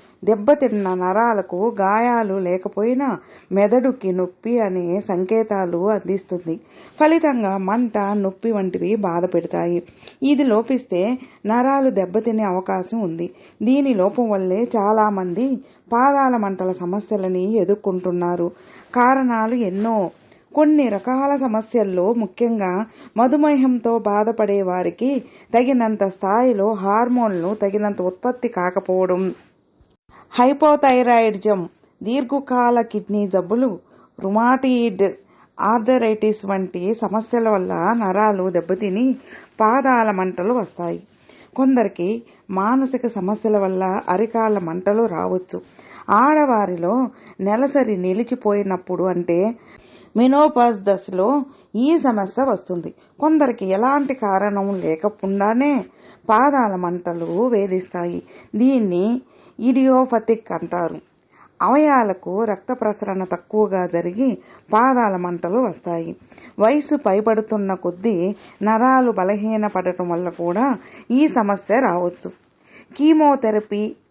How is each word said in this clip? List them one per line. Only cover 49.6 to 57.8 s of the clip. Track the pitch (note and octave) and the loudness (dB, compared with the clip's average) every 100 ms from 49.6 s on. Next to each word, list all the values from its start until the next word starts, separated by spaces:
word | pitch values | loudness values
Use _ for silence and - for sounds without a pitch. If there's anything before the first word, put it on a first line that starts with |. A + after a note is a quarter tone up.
| - - - - - G#3 | -14 -20 -20 -20 -6 2
మెనోపాజ్ | B3+ C#4 D4+ D4 A#3+ G#3+ G3+ | 4 6 4 4 2 2 0
దశలో | F#3 - F#3 G3+ C#4+ C4 - _ G#3+ C4+ | -2 -2 -2 0 0 -4 -12 _ -2 2
ఈ | E4 | 2
సమస్య | C4 G#3+ F#3+ - C4+ | 2 0 -2 -2 -2
వస్తుంది. | G3+ - F3 E3 - _ _ | -2 -4 -8 -8 -14 _ _
కొందరికి | D4+ D#4+ C#4 A3 F#3+ G3 | 0 2 2 0 -2 0
ఎలాంటి | B3 C#4+ C4+ C4 | 2 0 0 -2
కారణం | G3+ F#3+ G#3 G3+ G3 G3 | 0 0 0 -2 -2 -2
లేకుండానే | E3 D#3+ G#3 G#3 G3 G3 G3+ A#3 C#4+ C4+ - _ - - - | -2 -2 -4 -4 -4 0 0 2 2 0 -4 _ -20 -14 0
పాదాల | A3 C#4 C#4 A3 F#3 | 2 4 2 0 -2
మంటలు | F3 F3 F3 E3+ E3 E3+ B3 | -4 -4 -6 -6 -4 -2 0
వేధిస్తాయి. | A3 G3 F#3 | 0 0 -4